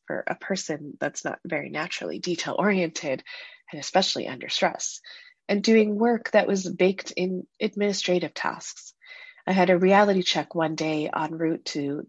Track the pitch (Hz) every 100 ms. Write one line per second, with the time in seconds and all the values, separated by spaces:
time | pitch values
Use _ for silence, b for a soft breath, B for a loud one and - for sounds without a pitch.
0 | - - - - - 190 - 151 147 -
1 | - - 147 - - 156 143 151 170 -
2 | - - - 165 156 - 202 196 165 -
3 | 151 131 - B B B B - - 185
4 | 196 - 110 127 - - 180 - - -
5 | B B B B - 208 196 220 214 208
6 | 233 226 - 214 - 196 180 185 185 190
7 | - - 185 185 - - 214 - 202 196
8 | - 180 160 - - - - - - _
9 | B B B B - 190 180 180 185 196
10 | 208 190 180 170 143 175 160 160 156 156
11 | 151 - 156 165 165 170 - 156 143 147